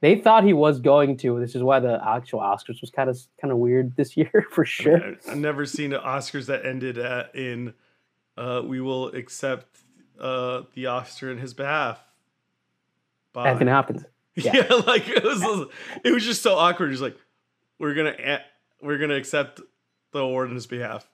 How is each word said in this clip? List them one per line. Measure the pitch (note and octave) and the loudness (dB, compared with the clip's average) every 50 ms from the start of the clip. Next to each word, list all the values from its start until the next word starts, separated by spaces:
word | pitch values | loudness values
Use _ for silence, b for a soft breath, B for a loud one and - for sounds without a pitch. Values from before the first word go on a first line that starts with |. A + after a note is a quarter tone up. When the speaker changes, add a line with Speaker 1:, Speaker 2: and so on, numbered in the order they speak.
Speaker 1:
They | - D3 G3 | 6 6 4
thought | G#3 - A3+ A3 A3 - | 6 6 6 8 8 8
he | G3+ F#3+ | 8 6
was | D3 D3 D3+ D3 C3 | 6 6 4 4 4
going | A#2+ C#3 C#3 D3 D3 C#3 C#3 B2+ | 4 6 6 6 6 4 0 -2
to. | - B2+ A#2+ A#2+ | 0 -2 0 0
This | A#2+ A#2+ B2 | -2 -4 -4
is | C3 B2 | -2 2
why | B2+ C3+ C3 | 4 4 4
the | B2 B2 A#2 - - | 4 2 0 0 0
actual | G#2+ A2 B2 B2+ - - A2+ | -2 -2 -2 -4 -6 -6 -4
Oscars | G2 G2 G2+ G2+ - - B2+ - | -2 -2 -2 -2 -4 -12 -14 -12
was | - A#2+ | -12 -12
kinda, | _ - C3+ C3 B2+ B2+ - _ _ _ | _ -4 -2 -2 -2 -6 -8 _ _ _
kinda | - C#3+ C3 | -6 -2 0
weird | A#2+ A#2+ A#2+ B2 C3 B2+ B2+ B2 | 0 2 2 2 2 0 0 -2
this | - C#3+ - - | -4 -4 -4 0
year, | - D#3 - _ G#3+ - | -2 -2 2 _ 0 0
<laughs> | - | 2
for | - - D3 | 0 0 0
Speaker 2:
I | |
mean, | |
Speaker 1:
sure. | - - - - D3+ D#3+ E3+ E3 G2+ - - _ - | 0 -2 -2 2 4 4 4 4 0 -12 -14 _ -10
Speaker 2:
I, | - | -6
I've | C#3+ | -4
never | D3 D3+ D3+ C#3 D3 | -2 -2 -2 -2 -6
seen | C#3+ - - D3+ C#3+ | -6 -6 -6 -6 -4
the | C#3 C3 | -4 -4
Oscars | - B2 C3 C#3 C3 - - C#3+ B2+ | -4 -4 -4 -4 -6 -6 -8 -10 -6
that | C3+ C#3 C3 C3 | -4 -4 -4 -4
ended | C3 B2+ C3 B2+ C3 B2 A#2 | -6 -6 -6 -6 -6 -6 -6
at, | A#2+ B2 B2+ B2 A#2+ - - | -6 -6 -4 -6 -8 -8 -10
in, | C3+ C3 B2+ B2 A#2+ B2 A#2+ G#2+ _ _ _ _ _ _ _ _ _ _ _ _ | -10 -8 -8 -8 -8 -10 -10 -12 _ _ _ _ _ _ _ _ _ _ _ _
uh, | - A#2+ B2+ B2 B2 A#2+ | -12 -10 -6 -6 -6 -6
"We | B2 C3 C3 | -6 -6 -6
will | B2+ C3 C3+ C3 C3 B2 | -4 -4 -4 -4 -6 -6
accept, | - C3 B2+ _ - - - C#3 C3 B2+ A#2+ _ _ _ _ _ _ _ _ _ _ _ | -8 -10 -12 _ -14 -8 -6 -6 -6 -6 -10 _ _ _ _ _ _ _ _ _ _ _
uh, | - B2+ C3 B2+ B2+ B2 B2+ B2+ B2+ _ _ | -8 -6 -6 -4 -4 -4 -6 -8 -10 _ _
the | - B2+ | -10 -6
Oscar | B2+ B2 B2 B2 - - - - C3 | -4 -4 -6 -6 -10 -16 -14 -12 -10
in | B2+ A2+ | -10 -10
his | C3 C3 A#2+ | -12 -14 -10
behalf." | - C#3 C#3 D3 D#3 C#3+ A#2+ G#2+ - _ _ _ _ _ _ _ _ _ _ _ _ _ _ _ _ _ _ _ _ _ _ _ _ _ _ _ | -8 -6 -4 -2 -2 -2 -4 -6 -10 _ _ _ _ _ _ _ _ _ _ _ _ _ _ _ _ _ _ _ _ _ _ _ _ _ _ _
Bye. | - A#2+ C3 | -2 0 0
Speaker 1:
Anthony | B2+ B2 - B2 | 2 2 2 4
Hopkins. | B2+ C#3 B2+ - A2+ - - - | 4 2 2 0 -4 -10 -10 -18
Speaker 2:
<laughs> | _ _ _ _ _ - | _ _ _ _ _ -4
Yeah. | C3 - - | -2 2 4
Speaker 1:
Yeah. | C4+ G#3+ - | 4 4 4
Speaker 2:
Yeah, | B3+ A#3+ G3+ | 4 2 4
like, | - B3 A3 - - | 4 2 2 2 2
it | A#3+ A#3 G3 | 0 2 2
was, | A3 C#4+ G#3+ F3 G#3+ G#3+ F#3+ D3 - B B B B B B B | 2 0 0 0 -2 -2 -2 -4 -8 B B B B B B B
it | - - | 2 2
was | A#3+ G#3+ | 2 2
just | A#3 A#3 - - | -2 -4 0 2
so | A#3 G3 | 2 4
awkward. | E3 E3 F3 F3 F3 F#3 D3 | 6 4 4 4 2 -2 -2
He's | C3 B2+ | -2 -4
like, | C3+ B2+ - _ _ _ _ _ _ _ _ _ _ _ _ _ | -6 -6 -8 _ _ _ _ _ _ _ _ _ _ _ _ _
"We're | - D3 C#3+ | -6 -4 -2
gonna | C#3+ D3+ D#3 - - B2+ | 0 0 -2 -2 -4 -4
a-, | C3+ C#3+ C#3 - _ _ _ _ _ _ _ | -4 -4 -4 -6 _ _ _ _ _ _ _
we're | - D3 D3 C#3+ | -6 -4 -4 -2
gonna | D3+ D3+ D3 | 0 0 -2
accept | C#3 C3+ - - D3+ C#3 C3+ - - - _ _ _ _ _ _ _ _ _ _ | -2 -4 -2 -2 -2 -2 -2 -8 -20 -20 _ _ _ _ _ _ _ _ _ _
the | C#3+ | -4
award | C3+ C3 B2+ B2+ B2+ B2 | -4 -2 -2 -2 -4 -4
in | A#2+ | -6
his | B2 A2+ - | -10 -10 -10
behalf." | - B2 A#2+ A2 A2 A2+ - _ | -10 -8 -8 -8 -8 -10 -14 _